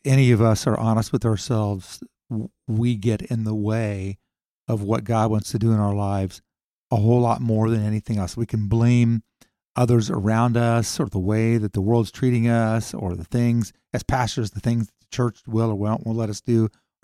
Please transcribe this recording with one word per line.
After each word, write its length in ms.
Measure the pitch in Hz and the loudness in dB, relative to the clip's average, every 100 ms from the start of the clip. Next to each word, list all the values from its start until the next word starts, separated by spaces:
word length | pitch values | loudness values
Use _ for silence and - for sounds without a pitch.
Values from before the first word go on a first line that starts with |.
any 280 | 131 135 127 | 2 4 6
of 80 | 110 | 6
us 260 | 113 107 120 | 4 2 0
are 120 | - | 0
honest 340 | 113 113 110 | 0 0 0
with 140 | 120 117 | -2 0
ourselves, 760 | 104 - 113 104 98 - - - _ - | -2 -2 -2 -2 -4 -10 -18 -20 _ -10
w-, 200 | 113 120 _ - | -8 -8 _ -4
we 300 | 110 120 113 | -2 0 0
get 240 | 113 107 | -2 -2
in 220 | - 113 | -2 -4
the 100 | 107 | -2
way 640 | 107 104 113 107 101 98 98 _ _ _ _ - | -2 -2 -2 -2 -4 -8 -10 _ _ _ _ -6
of 160 | 110 | -4
what 220 | 101 117 | -2 -2
God 260 | 107 113 110 | 0 0 2
wants 200 | 107 - | 0 -2
to 80 | 113 | -2
do 140 | 113 | 2
in 60 | 110 | 2
our 160 | 101 | 2
lives 460 | 101 101 98 95 - _ _ _ _ - | 0 -2 -2 -4 -8 _ _ _ _ -4
a 60 | 110 | 2
whole 240 | 110 120 | 4 4
lot 220 | 117 - | 2 0
more 260 | 120 110 110 | 0 2 2
than 160 | 113 | 0
anything 320 | 104 107 - 107 | 0 -2 -2 -4
else. 180 | 92 | -4
We 120 | 113 113 | -4 -4
can 200 | 110 101 | -2 0
blame 560 | 117 120 120 117 113 - _ _ _ _ - | 2 4 4 4 0 -4 _ _ _ _ -2
others 340 | 120 120 104 | 2 2 2
around 460 | - 101 113 120 120 | -2 0 2 2 2
us 420 | 117 117 110 - | 2 0 0 -4
or 80 | 98 | -4
the 120 | 98 | -2
way 400 | 92 110 113 117 | 0 2 2 2
that 160 | 104 | 0
the 80 | 101 | -2
world's 280 | 98 117 104 | 2 2 0
treating 380 | - 127 123 117 | -2 0 2 2
us 460 | 117 110 113 - | 2 2 -2 -4
or 200 | - 92 | -6 -6
the 100 | 90 | -6
things, 500 | - 120 120 117 104 - _ | -4 0 0 0 -2 -8 _
as 100 | 120 | -8
pastors, 480 | - 131 117 - 107 | -2 -2 0 -2 -6
the 100 | 104 | -4
things 260 | 120 117 107 | -2 -2 -4
the 200 | _ _ | _ _
church 300 | - 120 - - | -2 -2 -4 -4
will 240 | 110 113 | -2 0
or 40 | |
won't, 300 | 101 107 110 | -2 -2 -4
won't 140 | 113 113 | -4 -4
let 120 | 110 | -4
us 100 | 101 | -6
do, 280 | - 117 107 - _ _ | 0 2 2 -4 _ _